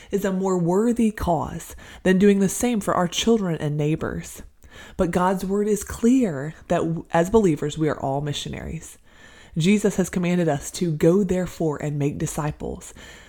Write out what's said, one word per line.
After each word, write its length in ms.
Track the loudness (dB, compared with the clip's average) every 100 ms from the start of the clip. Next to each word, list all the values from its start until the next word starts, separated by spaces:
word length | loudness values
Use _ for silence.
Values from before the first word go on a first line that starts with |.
| -6
is 140 | -4
a 80 | -2
more 240 | -2 0 0
worthy 540 | 2 2 2 2 0
cause 640 | 0 -2 -2 -2 -8 -12 -18 -20 -4
than 140 | 2 4
doing 200 | 6 6
the 100 | 2
same 320 | 0 -2 0
for 140 | 0
our 140 | 0 0
children 500 | 0 2 2 2 -2
and 160 | -2 -2
neighbors. 640 | 0 0 -4 -6 -10 -16 -20 _ -20 -20 -12 -2
But 140 | 0
God's 340 | 2 2 0
word 240 | -2 0 0
is 160 | 0
clear 720 | -2 0 4 4 2 -2 -8 -8 -2
that 100 | 0
w-, 260 | 0 -4 -2
as 160 | 0 4
believers, 480 | 4 4 2 -2 -2
we 140 | -2
are 100 | -2
all 220 | -2 -2
missionaries. 720 | -4 -6 -8 -10 -10 -10 -12 -20 -20 -20 -20 -20 -10 0
Jesus 380 | 2 4 2 0
has 120 | -2
commanded 400 | 0 0 2 2
us 220 | 0 -4
to 220 | -4 -4
"go 320 | 2 4 4
therefore 520 | 2 0 -2 -2 -2 -2
and 160 | -4 -2
make 200 | -2 -2
disciples 760 | -6 -4 -6 -6 -8 -10 -14 -20 -20 -20